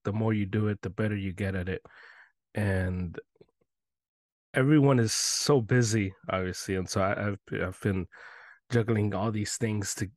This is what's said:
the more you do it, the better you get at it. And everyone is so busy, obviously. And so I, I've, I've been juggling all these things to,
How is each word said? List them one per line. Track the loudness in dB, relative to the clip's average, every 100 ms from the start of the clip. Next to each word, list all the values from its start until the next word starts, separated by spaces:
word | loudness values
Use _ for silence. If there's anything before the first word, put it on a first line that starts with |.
the | -6
more | -2 0
you | 0
do | 0 0 0
it, | -2
the | -6
better | -4 -2
you | -2 -4
get | -4 -4
at | -4 -4
it. | -6 -10 -20 -20 -20 -20 _ _ -2
And | 0 0 0 -2 -6 -8 -16 _ _ _ _ _ _ _ _ _ _ _ _
everyone | 0 4 6 6 6
is | 4
so | 0 -2 0 2 2
busy, | 4 2 4 2 0 -4 -4
obviously. | -2 -2 -4 -4
And | -4 -2
so | 0
I, | 0 0 -4
I've, | -6 -6 -6
I've | -4 -2
been | -2 -2 -4 -12 -20 -20 -20 -20 -2
juggling | 0 2 0 0
all | 0 -2
these | -2 -4 -4
things | -4 -2 -4
to, | -6 -8